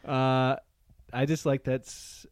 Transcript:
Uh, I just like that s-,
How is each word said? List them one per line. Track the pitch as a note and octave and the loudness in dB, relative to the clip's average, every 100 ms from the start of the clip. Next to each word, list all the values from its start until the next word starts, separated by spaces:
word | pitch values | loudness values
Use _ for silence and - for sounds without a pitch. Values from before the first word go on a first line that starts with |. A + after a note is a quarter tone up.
Uh, | - C3 C3 C3 C3 C3+ - _ _ - - | -4 0 2 4 2 0 -6 _ _ -20 -8
I | A#2+ C#3+ | -2 0
just | D#3+ D#3 | 0 0
like | C3+ - | 0 0
that | C3 | -4
s-, | - - - - - | -4 -16 -18 -20 -12